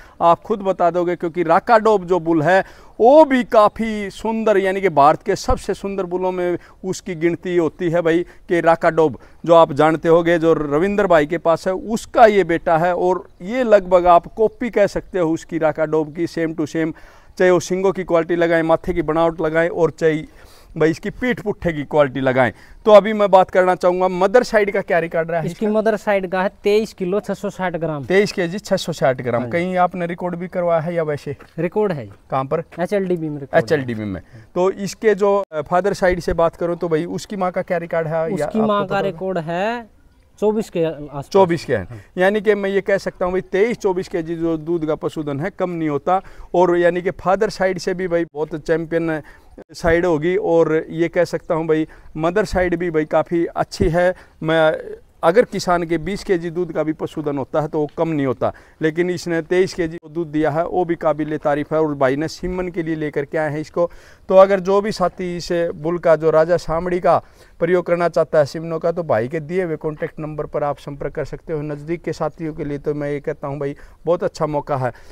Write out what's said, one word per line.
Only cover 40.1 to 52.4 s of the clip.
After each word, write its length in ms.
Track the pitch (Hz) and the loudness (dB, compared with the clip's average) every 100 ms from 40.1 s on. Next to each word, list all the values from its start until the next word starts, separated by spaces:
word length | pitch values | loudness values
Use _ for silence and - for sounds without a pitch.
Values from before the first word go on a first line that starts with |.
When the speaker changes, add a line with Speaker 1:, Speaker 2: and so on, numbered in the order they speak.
| _ _ - | _ _ -2
Speaker 2:
चौबीस 300 | 208 214 - | -2 0 -4
के 140 | 175 | -2
आसपास। 460 | 160 147 147 143 135 | -2 -4 -12 -12 0
Speaker 1:
चौबीस 340 | 196 185 165 - | 4 4 2 -2
के 100 | 117 | -4
हैं। 120 | 90 | -4
Speaker 2:
हाँ। 100 | 110 - 185 | -14 -12 0
Speaker 1:
यानी 240 | 185 214 | 0 2
कि 140 | 208 208 | 0 0
मैं 140 | 196 | 0
ये 120 | 196 | -2
कह 160 | 196 196 | 0 -2
सकता 280 | 185 - 180 | -2 -6 -4
हूँ 80 | |
भाई 80 | 180 - | -4 -2
तेईस 260 | 185 226 226 | 0 0 0
चौबीस 300 | 208 185 185 | -2 -2 -4
के 140 | 180 | -6
जी 120 | 160 165 | -6 -4
जो 220 | 165 165 | -2 -2
दूध 280 | 151 175 156 | -4 -4 -2
का 80 | 151 | -4
पशुधन 420 | 160 - 147 139 | -6 -6 -6 -6
है 120 | 180 - | -6 -4
कम 100 | 185 | -6
नहीं 200 | 170 156 | -4 -4
होता। 300 | 143 - 190 - - - 180 | -2 0 -2 -2 -20 -4 2
और 200 | 180 175 | 2 4
यानी 240 | 175 175 | 2 2
कि 100 | 180 | -4
फादर 360 | - 180 196 214 | -4 0 0 0
साइड 280 | - 190 180 | 0 -2 -2
से 140 | - | -6
भी 140 | 180 185 | -6 -2
भाई 180 | 170 165 | -2 -2
बहुत 300 | 143 156 160 | -6 -6 -6
चैंपियन 640 | - 160 165 165 165 156 - - - - - | -2 -2 0 -2 -2 -4 -8 -20 -20 -20 -20
साइड 320 | 156 175 170 180 | -4 0 2 2
होगी। 300 | 151 165 185 | 0 0 -2
और 380 | 170 165 160 156 160 | 2 2 4 0 -2
ये 160 | 160 165 | -4 -2
कह 160 | 175 170 | 0 -2
सकता 300 | 165 - 160 | -2 -4 -4
हूँ 120 | 160 | 0
भाई 200 | 156 156 - - 156 | 0 -2 -8 -14 -4
मदर 280 | 165 185 | -2 0